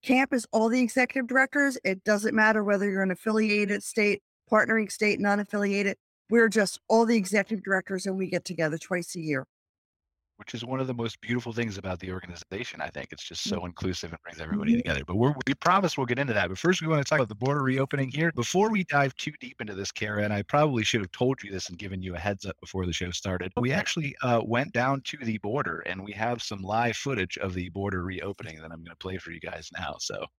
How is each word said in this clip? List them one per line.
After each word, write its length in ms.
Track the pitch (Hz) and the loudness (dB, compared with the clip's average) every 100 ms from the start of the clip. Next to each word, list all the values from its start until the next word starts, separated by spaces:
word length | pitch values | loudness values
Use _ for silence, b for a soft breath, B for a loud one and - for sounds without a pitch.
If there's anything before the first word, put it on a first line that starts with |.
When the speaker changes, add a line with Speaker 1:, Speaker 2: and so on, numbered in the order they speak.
Speaker 1:
camp 300 | - 254 269 | 4 4 4
is 140 | 262 - | 0 2
all 160 | 226 226 | 2 4
the 120 | 247 | 4
executive 460 | 247 - 247 269 240 | 2 2 2 0 2
directors. 520 | 254 262 294 277 254 | 4 4 4 2 2
It 220 | - 190 | -2 -2
doesn't 300 | - 208 214 | 2 2 4
matter 280 | 220 214 214 | 4 6 6
whether 280 | 202 202 202 | 4 2 2
you're 120 | 196 | 2
an 80 | 190 | 0
affiliated 720 | 180 - 220 220 208 202 202 | 0 0 2 4 2 2 0
state, 400 | - - 208 202 _ _ _ | -2 2 2 2 _ _ _
partnering 400 | 214 226 226 208 | 2 4 2 0
state, 260 | - 214 202 | 0 0 2
non-affiliated. 760 | 202 202 202 208 202 196 202 - _ _ _ | 2 2 0 -2 0 0 0 -4 _ _ _
We're 180 | 233 226 | 6 6
just 300 | 220 196 - _ | 6 2 -2 _
all 160 | 220 226 | 4 6
the 100 | 233 | 4
executive 480 | 180 202 196 220 | 4 0 0 -4
directors, 420 | 190 190 - 190 196 | 0 -2 0 -4 -2
and 100 | 190 | -2
we 120 | 185 | -2
get 160 | 180 | -2
together 340 | - 165 156 160 | -4 -2 0 -2
twice 360 | - 185 175 | -4 -6 -4
a 60 | 180 | -8
year. 260 | 156 139 135 _ _ _ _ _ _ _ _ _ | -2 -2 -4 _ _ _ _ _ _ _ _ _
Speaker 2:
Which 140 | 104 | -12
is 140 | 117 117 | -10 -6
one 140 | 131 | -4
of 60 | 131 | -2
the 60 | |
most 260 | 123 113 - | -2 -4 -6
beautiful 280 | - 123 120 | -4 -4 -2
things 240 | 113 117 95 | -4 -4 -4
about 200 | 95 90 | -6 -6
the 140 | 92 | -6
organization, 720 | 92 87 85 - 98 117 80 | -8 -8 -14 -10 -8 -8 -8
I 80 | 76 | -8
think. 180 | 76 65 | -8 -12
It's 120 | - - | -14 -14
just 180 | 85 | -8
so 120 | - 92 | -6 -4
Speaker 1:
Mm-hmm. 100 | 90 | -6
Speaker 2:
inclusive 440 | 87 95 90 85 | -6 -4 -4 -8
and 80 | 85 | -12
brings 180 | 85 80 | -14 -12
everybody 340 | 80 208 - | -6 -4 2
Speaker 1:
Mm-hmm. 80 | 233 | 2
Speaker 2:
together. 220 | - 71 76 | 2 -2 -2
But 100 | 92 | 2
we're, 160 | 123 147 123 | 2 2 -2
we 80 | |
promise 420 | 143 - 185 190 - | 0 4 4 4 0
we'll 80 | |
get 140 | 127 123 | 0 0
into 160 | 139 | 2
that. 160 | 107 92 | 2 0
But 80 | 95 | 2
first, 240 | 165 180 | 2 2
we 60 | 160 | 2
wanna 160 | 156 | 0
talk 160 | 139 151 | 2 2
about 100 | 120 | 2
the 40 | |
border 280 | 104 127 147 | 0 0 2
reopening 480 | 131 131 135 143 135 | 2 2 0 0 -2
here. 200 | 135 165 | 0 0
Before 360 | 151 120 185 214 | 0 0 4 4
we 160 | 214 | 2
dive 320 | 180 143 139 - | 2 2 2 0
too 160 | - 147 | -10 -8
deep 220 | 247 - | -16 -10
into 120 | 110 | -8
this, 160 | 98 98 | -6 -6
Kara, 340 | - 104 104 | -4 -4 0
and 100 | 104 | 2
I 80 | 104 | 0
probably 420 | 101 143 156 127 | 2 4 4 4
should 160 | 107 120 | 2 0
have 100 | 95 | -4
told 320 | - 123 135 | 0 0 0
you 80 | 101 | -4
this 200 | 95 - | -8 -8
and 80 | 87 | -10
given 240 | 98 95 | -8 -6
you 140 | 92 87 | -6 -4
a 20 | |
heads 260 | 95 101 | -4 -4
up 100 | 98 90 | -6 -10
before 240 | - 98 | -8 -4
the 80 | 90 | -2
show 180 | 82 87 | -2 -4
started, 380 | 87 101 90 90 - | -6 -4 -4 -2 -2
we 160 | 120 | 0
actually, 420 | 147 196 - 143 - | 0 0 -2 -4 -4
uh, 220 | 131 120 | 2 2
went 300 | 104 117 139 | 2 0 0
down 260 | 117 127 139 127 | 0 2 0 -4
to 100 | 147 | -8
the 220 | 120 107 | -4 -4
border, 420 | 101 131 131 82 - | -2 -2 -2 -4 -6
and 180 | 92 | -8
we 80 | 98 | -8
have 300 | 101 110 120 | -2 -2 -2
some 180 | - 101 | -6 -8
live 380 | 92 107 120 110 | -2 0 0 -2
footage 400 | - 127 92 - | -4 -2 -4 -4
of 160 | 95 | -4
the 160 | 90 90 | -4 -6
border 340 | 87 98 92 | -4 -4 -2
reopening 560 | 87 92 82 98 82 80 | -4 -6 -8 -8 -12 -14
that 100 | 80 | -14
I'm 140 | 82 | -16
gonna 100 | 82 82 | -16 -12
play 200 | 95 95 | -8 -8
for 140 | 85 | -10
you 100 | 82 | -12
guys 300 | 82 82 85 | -10 -12 -12
now. 240 | - 78 73 | -10 -8 -8
So. 260 | - - - | -8 -8 -10